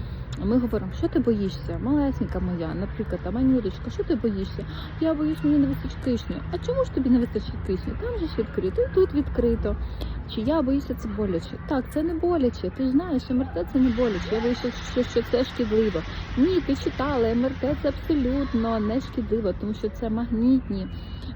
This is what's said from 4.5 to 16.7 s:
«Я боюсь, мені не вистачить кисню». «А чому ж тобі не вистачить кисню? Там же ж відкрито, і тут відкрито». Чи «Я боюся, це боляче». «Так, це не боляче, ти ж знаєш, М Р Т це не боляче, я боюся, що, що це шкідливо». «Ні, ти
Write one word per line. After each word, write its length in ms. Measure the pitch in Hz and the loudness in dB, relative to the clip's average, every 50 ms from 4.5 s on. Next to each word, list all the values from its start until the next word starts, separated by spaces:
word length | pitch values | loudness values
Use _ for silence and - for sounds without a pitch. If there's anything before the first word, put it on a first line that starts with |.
| - - - - - - - - - - | -4 -6 -8 -8 -8 -8 -8 -8 -4 0
«Я 140 | 320 320 320 | 0 0 2
боюсь, 300 | 294 302 302 311 - - | 2 0 0 0 2 2
мені 140 | 294 294 | 4 6
не 100 | 294 269 | 6 6
вистачить 300 | 262 277 - - 262 - - - | 4 2 -2 -4 -6 -6 -4 -2
кисню». 300 | 262 240 220 - - 175 - - - | 0 0 0 -2 -4 -6 -6 -6 -4
«А 60 | - | -4
чому 280 | 349 - - 508 539 508 | -4 -2 0 2 2 2
ж 80 | - - | 2 0
тобі 160 | 311 254 254 | 0 4 4
не 100 | 247 240 | 6 4
вистачить 360 | 240 240 - 214 - - - - - | 4 2 -2 -4 -4 -4 -6 -6 -2
кисню? 260 | - 185 180 - 254 - - | -2 -2 -2 -2 -4 -4 -4
Там 180 | 415 480 480 415 | -4 -4 -4 -2
же 80 | 330 | -4
ж 60 | 302 - | -4 -2
відкрито, 440 | - 440 - - - 359 381 - 453 | -2 -4 -2 -2 -2 -2 0 0 0
і 60 | 494 - - | 0 2 4
тут 180 | 381 381 381 - | 4 4 4 4
відкрито». 640 | 294 269 - - 254 240 233 233 220 - 208 196 - - - - - - - - - - - | 0 0 0 0 2 2 2 2 2 0 -2 -2 -2 -4 -6 -6 -6 -6 -6 -6 -8 -8 -6
Чи 120 | - 226 | -6 -2
«Я 200 | 214 262 311 330 | 0 2 2 2
боюся, 320 | 262 254 269 285 277 - 247 | 2 2 2 0 0 -2 -6
це 140 | - - | -6 -6
боляче». 500 | 220 196 208 214 196 175 165 - - - - - | -6 -4 -2 0 0 0 -2 -2 -6 -10 -8 -4
«Так, 180 | - 311 262 247 - - | -2 -2 -2 -2 -2 -2
це 100 | 294 311 | -2 0
не 100 | 339 339 | 0 0
боляче, 560 | 320 349 349 349 320 254 240 - - - 180 | 0 2 2 2 4 2 2 0 0 -6 -6
ти 140 | - - 269 | -4 -2 0
ж 80 | 254 | 2
знаєш, 400 | 254 294 359 370 294 254 - - | 4 2 2 2 -2 -2 -2 0
М 100 | 254 247 | 0 0
Р 120 | 269 - - | 0 -2 -2
Т 120 | - - - - | -4 -2 0 2
це 60 | 269 | 4
не 100 | 254 254 | 4 4
боляче, 460 | 220 226 247 233 196 170 175 175 208 | 4 4 2 2 2 0 -2 -2 0
я 60 | 226 | 0
боюся, 300 | 226 240 247 - - 247 - - - - | 2 0 0 0 -2 -4 -4 -6 -8 -4
що, 120 | - 254 240 | 0 0 0
що 180 | - - 233 | 2 2 0
це 220 | 233 - - 240 262 | 0 2 2 2 2
шкідливо». 580 | - - - 240 208 214 220 226 214 170 160 165 - - - - - - | 2 0 -2 0 2 4 4 4 4 2 -2 -4 -6 -8 -8 -8 -2 2
«Ні, 240 | 247 269 370 381 339 | 4 4 6 4 4
ти 140 | - - | 2 0